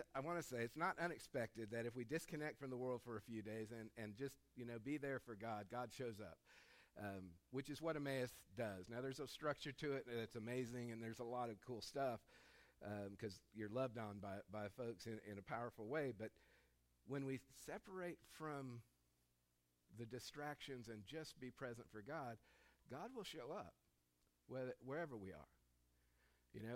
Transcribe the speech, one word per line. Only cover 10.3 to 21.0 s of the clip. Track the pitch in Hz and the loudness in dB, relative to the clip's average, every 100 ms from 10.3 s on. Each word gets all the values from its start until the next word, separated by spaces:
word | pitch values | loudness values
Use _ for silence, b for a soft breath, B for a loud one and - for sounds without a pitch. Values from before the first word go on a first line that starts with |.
| 120 | 0
amazing, | 110 127 117 123 120 | 2 2 2 0 0
and | 113 | 0
there's | 113 110 | -2 -2
a | |
lot | 117 123 120 | 0 2 2
of | 101 | 0
cool | - 117 | -4 -4
stuff, | - 139 135 110 - B B B B B | 0 4 4 4 -2 B B B B B
um, | - 104 101 101 | -2 0 -2 0
'cause | 110 92 - | -2 -2 -8
you're | 107 104 | -4 0
loved | 120 131 113 | 4 2 2
on | 107 101 | -2 -2
by, | 98 95 - | -2 -2 -2
by | 104 104 - | -2 0 0
folks | 117 104 117 | -2 -2 -2
in, | 107 104 | -4 -2
in | 101 | -4
a | |
powerful | 98 117 120 - 107 | -2 0 0 -2 0
way. | 151 135 104 | 4 4 2
But | 110 - B B B B B _ - | -4 -6 B B B B B _ -2
when | 139 135 | 0 2
we | 131 - - - | 0 -4 -10 -6
separate | 190 - 185 175 - - | -6 -4 -2 -2 -2 -8
from | - 156 143 131 120 - _ _ _ _ _ _ _ _ _ - 107 | -4 0 0 -2 -4 -8 _ _ _ _ _ _ _ _ _ -12 -6
the | 117 | -4
distractions | 123 - 147 147 143 - 127 113 | -4 -4 -2 -2 -2 -4 -4 -4
and | 107 | -6